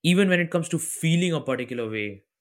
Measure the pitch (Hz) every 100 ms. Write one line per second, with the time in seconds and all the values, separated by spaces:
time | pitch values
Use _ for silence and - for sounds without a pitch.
0 | 170 180 190 175 170 175 160 160 - -
1 | 160 170 180 156 131 127 123 120 110 110
2 | 104 98 _ _